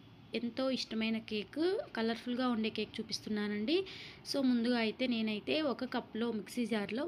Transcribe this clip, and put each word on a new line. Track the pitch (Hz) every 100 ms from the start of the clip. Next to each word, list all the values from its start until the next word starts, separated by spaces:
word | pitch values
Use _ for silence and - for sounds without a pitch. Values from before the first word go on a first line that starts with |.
| - - -
ఎంతో | 226 233 226 262
ఇష్టమైన | 254 - 220 220 220
కేక్, | 220 214 196 - 339 415 605
కలర్ఫుల్‌గా | - 226 233 - 247 254
ఉండే | 233 220
కేక్ | 214 214
చూపిస్తున్నానండి. | - 220 - - 208 208 208 214 339 381 - - -
So, | - 285
ముందుగా | 262 240 233 240
అయితే | 220 214 254
నేనైతే | 233 220 214 - 294
ఒక | 311 233 254
కప్‌లో, | 247 - 220 233
మిక్సీ | 220 185 - 226
జార్‌లో | 220 202 220